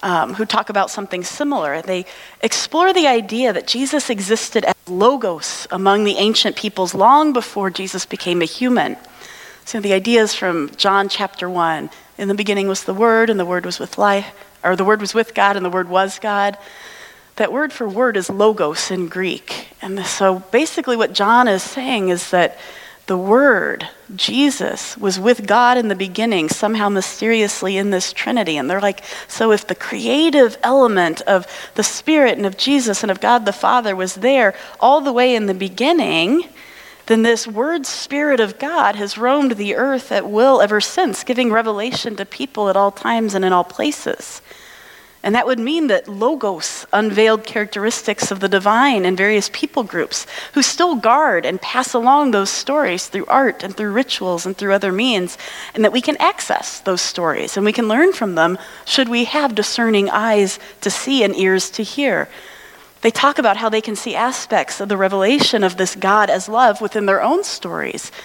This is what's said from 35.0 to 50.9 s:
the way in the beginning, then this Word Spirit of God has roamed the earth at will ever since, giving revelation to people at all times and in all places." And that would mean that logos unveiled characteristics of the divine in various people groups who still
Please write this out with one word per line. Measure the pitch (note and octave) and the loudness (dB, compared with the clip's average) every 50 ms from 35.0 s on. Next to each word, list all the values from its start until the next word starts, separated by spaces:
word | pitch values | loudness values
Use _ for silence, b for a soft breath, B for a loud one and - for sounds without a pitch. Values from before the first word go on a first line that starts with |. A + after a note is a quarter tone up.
| C#4 | 2
the | C#4 B3 | 0 2
way | A#3+ B3 B3+ B3 | 2 2 2 2
in | A3+ G#3+ | 2 0
the | G3 F#3+ | -2 -2
beginning, | F#3 G3 F#3+ F#3 F#3+ A#3 D4 F4 E4 A#3 E3+ D#3 E3 E3 F#3 C4 E4+ F4 - B B B B B B B B B B B | -2 -4 -6 -4 -2 0 2 2 2 2 0 0 0 2 2 2 0 0 -2 B B B B B B B B B B B
then | - A3+ A3+ A3 | 0 2 2 4
this | A#3 A#3 A3 - | 2 2 0 -2
Word | A#3 G#3 G#3 B3 D4+ E4+ E4+ C4 | -6 -4 -2 -2 -2 -2 -4 -4
Spirit | - - - - - C#4 C#4+ D4 D4+ C#4 A#3+ | -6 -10 -10 -10 -6 -4 -2 0 2 2 2
of | A3 G3 G3 - | 2 0 -2 -8
God | - D4 E4+ E4 - G3+ G#3+ | -8 -4 0 2 2 2 2
has | G#3 G#3 G3+ - G#3+ | 0 -6 -8 -6 -2
roamed | A#3 B3 C4+ D4 C#4+ C4 A#3 | 0 2 2 2 2 0 0
the | G3+ G#3 G3+ F#3 | -2 -4 -4 -2
earth | - A#3+ C#4 C4+ B3+ B3 - | 0 0 0 0 -2 -4 -2
at | - G3+ F3 | -4 -4 -2
will | - G#3 G#3+ A#3+ C4+ C4+ B3 - | 0 2 4 6 6 6 6 4
ever | G#3 G#3+ G#3+ | 4 4 0
since, | G3 - - - F#4 C#4+ G3 - - | 0 0 0 0 0 0 0 -4 -4
giving | - B3+ A#3 B3+ A#3+ G#3+ | -4 -2 0 0 2 2
revelation | A3+ A3+ A3 G#3 G3+ G#3+ B3 B3 - - A#3+ G#3+ | 0 0 0 -2 -4 -4 -6 -6 -6 -6 -8 -8
to | F#3+ G3 | -8 -10
people | - - - C4 C4+ - A3+ G#3 G3 | -12 -10 -10 -10 -8 -4 -2 0 0
at | F#3 | 2
all | G3 G3+ G3+ | 2 2 2
times | G3+ - - A3+ A#3 A#3 A3+ G#3+ G3 | 0 -2 -4 -2 0 0 0 -2 -2
and | G3 F#3+ | 0 0
in | F#3 F#3 | 2 2
all | F3+ F3 | 2 0
places." | - - - - D4 C#4+ - - - - - - - - - B B B B B B B B B B B B B B B B B | -2 -4 -4 -4 -4 -4 -4 -6 -8 -8 -8 -10 -14 -18 -18 B B B B B B B B B B B B B B B B B
And | - G#3 | 0 0
that | B3 A#3+ | 0 2
would | A3+ C4 A#3 | 0 0 -2
mean | A3+ B3+ D#4 E4+ D#4 | -2 -2 -2 0 0
that | C4+ G3+ F#3 - | 2 2 0 0
logos | - G3+ G3 - B3+ D#4+ C4+ A#3 G3+ F#3+ D#3 - - - - - - - | -4 -6 -2 0 0 0 0 -2 -4 -4 -4 -6 -8 -10 -10 -6 -2 0
unveiled | G3+ G#3+ A3 G3+ G#3 A3 A3 A3 G#3+ G#3+ | 0 2 2 2 4 4 4 4 2 0
characteristics | - - A3+ G#3 G3+ - G#3 G3+ A3 A#3 - - - G#3 - - - | -4 -4 -4 -4 -4 -6 -4 -4 -2 -4 -4 -4 -4 -4 -2 -2 -4
of | G3+ F#3+ | -4 -2
the | G3 F#3+ | -2 0
divine | F#3+ G3 F#3 G3+ G#3+ A#3 B3 F#3+ B3+ G#3 F3+ | 0 2 2 4 4 4 4 4 4 2 0
in | F3 F#3 | 0 0
various | F3 F#3+ G#3 G#3+ G#3 G3 - - | 2 2 2 2 2 0 -2 -6
people | - - D4 - C#4+ A#3 | -6 -6 -4 -2 -4 -4
groups | F#3+ - F3 C#3+ - - - - B B B B B B | -2 -2 -4 -4 -4 -6 -10 -10 B B B B B B
who | D4 | 0
still | B3 - - - E4+ F4+ | 0 0 2 2 2 2